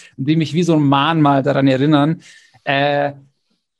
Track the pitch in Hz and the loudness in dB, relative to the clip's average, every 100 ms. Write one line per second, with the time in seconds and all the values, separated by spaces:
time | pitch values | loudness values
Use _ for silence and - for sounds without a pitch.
0 | - - 135 160 147 147 175 156 143 139 | -20 -10 -2 -2 -2 -2 0 2 2 2
1 | 147 165 143 139 135 139 139 131 147 147 | 0 0 0 0 0 0 0 0 2 2
2 | 147 165 - - _ _ - 139 143 143 | 0 -2 -10 -20 _ _ -4 -2 0 -2
3 | 143 139 _ _ _ _ _ _ | -4 -8 _ _ _ _ _ _